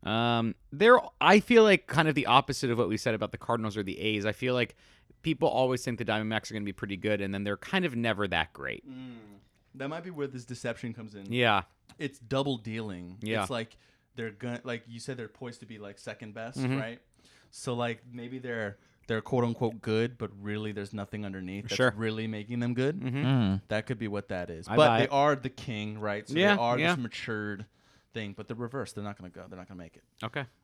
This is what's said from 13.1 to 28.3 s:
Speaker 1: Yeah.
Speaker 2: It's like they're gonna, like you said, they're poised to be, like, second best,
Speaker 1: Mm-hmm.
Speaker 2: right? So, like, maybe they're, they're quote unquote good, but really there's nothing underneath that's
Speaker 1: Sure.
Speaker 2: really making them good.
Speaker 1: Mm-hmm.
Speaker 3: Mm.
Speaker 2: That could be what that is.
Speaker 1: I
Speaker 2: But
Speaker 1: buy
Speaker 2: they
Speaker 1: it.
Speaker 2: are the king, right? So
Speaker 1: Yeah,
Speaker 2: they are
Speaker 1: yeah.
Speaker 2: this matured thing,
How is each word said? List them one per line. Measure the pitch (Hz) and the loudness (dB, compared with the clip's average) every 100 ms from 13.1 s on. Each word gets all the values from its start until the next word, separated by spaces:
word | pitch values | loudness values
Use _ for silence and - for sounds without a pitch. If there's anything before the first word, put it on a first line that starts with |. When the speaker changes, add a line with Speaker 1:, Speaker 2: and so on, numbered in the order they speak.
| 95 | -8
Speaker 1:
Yeah. | 107 110 | -2 0
Speaker 2:
It's | 95 | 0
like | 120 113 - _ _ _ - | -2 -6 -12 _ _ _ -10
they're | 113 | -10
gonna, | 101 123 120 | -8 -8 -8
like | 127 117 113 | -6 -10 -10
you | 117 | -14
said, | - 127 | -10 -10
they're | 110 | -10
poised | - 123 117 | -12 -14 -14
to | 104 | -16
be, | 110 | -16
like, | 104 101 | -14 -14
second | - 104 110 | -14 -12 -14
best, | 107 113 135 | -12 -10 -4
Speaker 1:
Mm-hmm. | 127 135 | -2 -2
Speaker 2:
right? | 113 120 _ _ _ _ _ | -4 -10 _ _ _ _ _
So, | - - | -10 -6
like, | 120 120 117 123 | -2 -2 -4 -10
maybe | 123 120 131 | -14 -12 -10
they're, | 127 117 104 101 _ _ - | -8 -4 -4 -8 _ _ -4
they're | 110 | -4
quote | - 127 | 0 2
unquote | 120 113 117 113 | 2 0 -2 -2
good, | 110 110 117 120 | 0 2 0 -2
but | 107 101 | -10 -8
really | 104 107 107 | -6 -4 -4
there's | 104 101 | -6 -8
nothing | 107 101 107 104 | -8 -8 -8 -8
underneath | 95 92 98 117 | -8 -6 -8 -4
that's | 110 | 2
Speaker 1:
Sure. | 127 101 | 2 4
Speaker 2:
really | 113 110 110 | -2 -2 -4
making | 107 104 120 | -6 -6 -2
them | 120 | -2
good. | 120 131 180 | 0 0 0
Speaker 1:
Mm-hmm. | 131 127 131 | -4 0 4
Speaker 3:
Mm. | 135 104 95 - | 6 6 2 0
Speaker 2:
That | 107 110 | -4 -2
could | 120 | -6
be | 110 | -4
what | 101 - | -6 -4
that | 95 87 | -6 -6
is. | 82 - | -10 -2
Speaker 1:
I | 113 | 6
Speaker 2:
But | 151 | 6
Speaker 1:
buy | 113 | 6
Speaker 2:
they | 117 | 4
Speaker 1:
it. | |
Speaker 2:
are | 139 143 139 | 4 4 4
the | 123 | -2
king, | - - 110 107 107 | -8 -8 -6 -6 -4
right? | 104 104 107 | -4 -4 -2
So | 147 | 2
Speaker 1:
Yeah, | 196 202 | 4 4
Speaker 2:
they | |
are | 117 123 | 2 2
Speaker 1:
yeah. | 160 175 | 2 0
Speaker 2:
this | |
matured | 117 - - 110 104 101 104 _ _ _ _ | -2 -6 -6 -4 -4 -6 -12 _ _ _ _
thing, | 117 104 | -10 -8